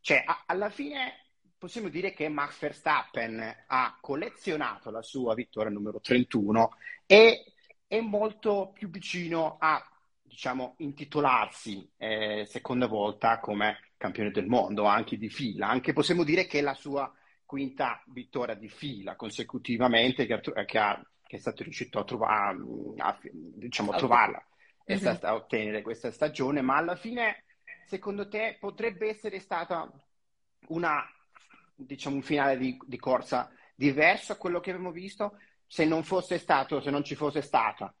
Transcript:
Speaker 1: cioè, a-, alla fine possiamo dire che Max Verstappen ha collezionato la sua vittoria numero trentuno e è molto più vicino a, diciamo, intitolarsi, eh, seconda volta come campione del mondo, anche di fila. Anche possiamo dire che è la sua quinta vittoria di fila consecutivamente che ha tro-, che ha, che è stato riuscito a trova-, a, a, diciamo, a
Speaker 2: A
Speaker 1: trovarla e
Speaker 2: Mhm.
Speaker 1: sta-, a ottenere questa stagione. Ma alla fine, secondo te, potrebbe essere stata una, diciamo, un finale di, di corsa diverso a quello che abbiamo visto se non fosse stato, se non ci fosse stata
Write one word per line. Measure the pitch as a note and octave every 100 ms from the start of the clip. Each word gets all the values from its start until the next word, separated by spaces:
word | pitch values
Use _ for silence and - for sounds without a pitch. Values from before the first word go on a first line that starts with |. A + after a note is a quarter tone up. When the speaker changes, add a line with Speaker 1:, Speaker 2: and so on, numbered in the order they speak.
Speaker 1:
cioè, | - C#3+
a-, | - D3+ -
alla | F3+ G#3
fine | - C#4+ C#4+ C4 - _ _ _ _
possiamo | F3+ A#3 G3+
dire | D3+ F#3+
che | - D3+
Max | D3+ C#3+ -
Verstappen | D3+ C#3 - D3 - - A2+ A2+ A2+ A2+ _
ha | C3 B2 -
collezionato | - C#3+ A3 - - D#3 B2+ G2+ -
la | A2
sua | A2+ C#3 B2
vittoria | A2 B2 - G#2+
numero | G#2 G#2 G#2+
trentuno | - B2 B2 A2+ G2+ A2 A2+ - - -
e | _ G3+ A3+ - - _ _ - _
è | G#3+
molto | A3+ G#3 A3 G#3+ A3 G3+ F#3+
più | - G#3
vicino | F3+ - F3+ E3+ E3 D#3+ -
a, | D#3 D3 - _ _ _
diciamo, | _ - C3+ B2+ B2+ -
intitolarsi, | D3 C#3 C#3+ D3+ C#3+ B2 G#2+ - - G2 F2+ _
eh, | A2 G#2+ G#2+ G#2+ G#2+
seconda | B2 - B2+ B2
volta | G#2+ G#2 G#2 A2+ A2+
come | - G#2 G#2+ G#2+ - _
campione | G2+ G2 G#2
del | G2+ F#2+
mondo, | A#2+ F#2 G#2
anche | G#2 G#2 A#2 A#2+
di | A2
fila. | - C3 G2 G2+
Anche | B2+ B2+
possiamo | D#3 C#3+ F3
dire | D#3 E3+ F3+
che | D3
è |
la | C#3+
sua | C3+ D3 C#3 C3 - _ _
quinta | _ C#3 C3+ C3+ C3 A2+ -
vittoria | B2+ A#2 C3 A#2+
di | G#2 G#2
fila | - D3 A2+ F#2+ -
consecutivamente | A2+ - A#2 B2 - A#2 B2 A#2 B2 B2+
che | B2+
ha | A2
tro-, | - -
che | G2+ A2
ha, | G#2 - - _ _
che | G2
è |
stato | - -
riuscito | E2+ - - G#2+
a |
trova-, | G2+ A#2+ A2
a, | G#2+ G2+ F#2 - A2+ - A2
a, | D2 - -
diciamo, | E2 E2 G2+ B2 - G#2
a | -
Speaker 2:
A |
Speaker 1:
trovarla | C3 A#2+ G#2+ - - _ _ _ -
e |
Speaker 2:
Mhm. | -
Speaker 1:
sta-, | F#3 F#2 F2
a |
ottenere | A2+ - A#2 G#2+ G#2+
questa | G#2 A2+ B2
stagione. | - D3+ D3+ C3 D3
Ma | C3 C#3
alla | E3+ F3+
fine, | A3+ A#3+ A3+ - _ _ - -
secondo | - F#3+ G3+ G3+ G3+
te, | G#3+ A3 -
potrebbe | - - A3+ F3+ G#3+
essere | G#3+ A3 F#3+
stata | - F3 E3+ E3+ D3+ C#3 _ _ _ _ _ _ -
una, | E3 E3+ D3 - _ _ - _ - _
diciamo, | _ B2+ C#3 - C#3
un |
finale | C3 D3 C#3 C3
di, | C3 B2 -
di | B2
corsa | - B2+ - B2+ B2 _ -
diverso | _ C#3 C3+ D#3 G#3+ -
a | G#3+
quello | F#3 F3
che | F3
abbiamo | F3+ F#3
visto | E3 F#3+ - G#3 - - _ _
se | -
non | D#3+ D#3+
fosse | D#3+ F#3 - F3
stato, | - D3 C3+ D3
se | C#3
non | C#3+
ci | C#3+
fosse | C#3+ D3+ D3
stata | C3+ B2+ A2 - G2 _